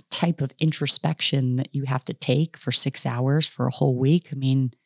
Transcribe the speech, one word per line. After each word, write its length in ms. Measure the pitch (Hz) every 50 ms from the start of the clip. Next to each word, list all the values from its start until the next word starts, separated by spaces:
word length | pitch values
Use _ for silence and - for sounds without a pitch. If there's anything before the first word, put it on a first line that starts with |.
| - _
type 300 | - - - 170 165 -
of 120 | 143 131 - -
introspection 960 | 160 160 156 - 147 139 - - - 156 156 - - - - 139 131 127 123
that 180 | 127 131 - -
you 100 | 143 135
have 200 | 131 135 131 -
to 80 | - 139
take 420 | - - - 127 139 165 165 -
for 140 | - - 135 -
six 340 | - - 135 - - -
hours 400 | 131 120 120 127 135 143 156 156
for 200 | - - - 123
a 60 | 131 -
whole 240 | - 147 143 127
week, 320 | 123 135 135 160 175 - - 147
I 20 |
mean, 380 | 135 135 131 135 135 131 123 - _ _